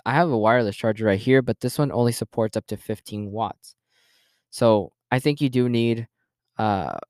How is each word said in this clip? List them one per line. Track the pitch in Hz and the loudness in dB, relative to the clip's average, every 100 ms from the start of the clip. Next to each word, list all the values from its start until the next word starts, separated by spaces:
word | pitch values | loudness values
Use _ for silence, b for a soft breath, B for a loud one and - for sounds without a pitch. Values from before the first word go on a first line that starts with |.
I | 107 | -2
have | 139 175 | 0 2
a | 117 | 2
wireless | 107 123 110 | 4 4 2
charger | - 113 107 | -2 -4 0
right | 110 98 | 2 2
here, | 123 135 | 4 4
but | 123 113 | 4 -2
this | 123 - | -4 -2
one | 143 | -2
only | 120 120 | 2 0
supports | 113 113 - 110 110 | 0 -6 -4 -2 -4
up | - | -8
to | 104 | -14
fifteen | - 107 - 107 104 | -8 -10 -8 -10 -10
watts. | 107 104 - - _ _ _ _ _ _ _ _ | -6 -8 -8 -20 _ _ _ _ _ _ _ _
So | - 117 107 92 _ - | 0 4 4 0 _ -4
I | 127 | 0
think | 151 143 | 0 0
you | 139 | 0
do | 123 123 | 0 0
need, | 117 117 117 117 _ _ _ _ - | 2 0 0 -6 _ _ _ _ -4
uh, | 110 98 71 50 - | -2 -2 -4 -8 -14